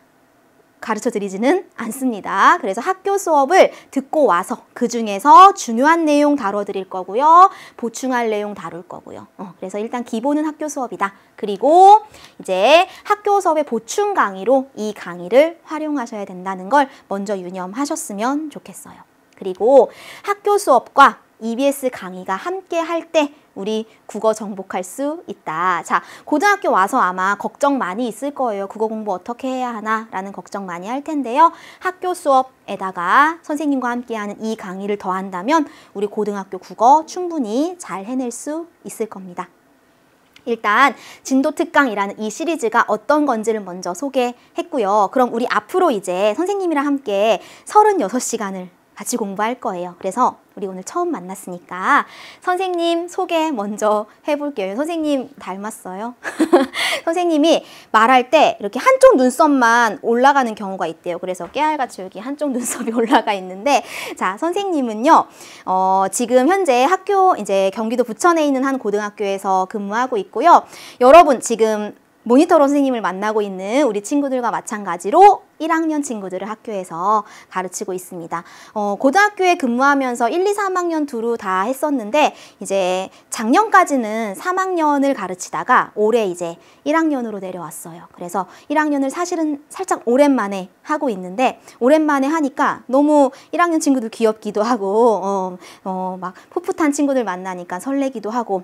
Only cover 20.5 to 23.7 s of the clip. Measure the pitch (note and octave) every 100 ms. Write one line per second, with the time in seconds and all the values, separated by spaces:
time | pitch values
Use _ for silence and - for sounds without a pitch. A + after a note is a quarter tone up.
20.5 | G4+ E4+ B3 - - C4 - _ _ A3+
21.5 | A3+ C#4 C#4 B3+ - F#3 F#3 F#3+ F#3+ F4
22.5 | F#4+ F#4+ E4+ E4 E4+ E4 D#4+ D4 - _
23.5 | - G3